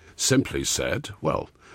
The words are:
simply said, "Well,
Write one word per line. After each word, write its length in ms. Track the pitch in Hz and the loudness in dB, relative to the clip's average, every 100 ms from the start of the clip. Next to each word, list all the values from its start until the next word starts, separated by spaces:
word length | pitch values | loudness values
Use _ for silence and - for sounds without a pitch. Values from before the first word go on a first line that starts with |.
| - - | -18 -2
simply 480 | - 131 - 69 | 4 4 4 -2
said, 460 | 65 - 64 - - - | -2 0 0 -2 -6 -4
"Well, 300 | 78 - - _ - | -2 -2 -4 _ -20